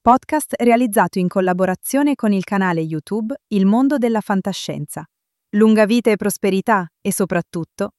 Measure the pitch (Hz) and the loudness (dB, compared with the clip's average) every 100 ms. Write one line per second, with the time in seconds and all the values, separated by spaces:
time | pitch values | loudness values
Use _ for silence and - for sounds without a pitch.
0 | - 247 - 311 - - 240 233 247 208 | 4 2 2 -4 -4 -2 2 2 2 2
1 | 180 - 180 196 185 180 185 185 - 269 | 0 0 -2 0 0 0 -2 -2 -4 0
2 | 294 277 220 196 180 196 185 165 160 156 | 0 0 0 -2 -2 -2 0 -2 -4 -6
3 | - 208 220 277 _ 202 190 220 269 285 | -6 -6 -6 -10 _ 0 2 4 2 2
4 | 233 220 - 196 196 185 - 143 147 - | 0 -2 -2 -4 -2 -8 -8 -10 -10 -12
5 | 156 _ _ _ _ 208 220 220 208 240 | -16 _ _ _ _ 2 4 4 4 2
6 | 226 208 202 - 202 190 190 208 170 _ | 2 0 -2 -2 -2 -2 0 0 -2 _
7 | 202 - 190 175 - 170 160 - 202 | -8 -4 -2 -4 -6 -10 -12 -8 -10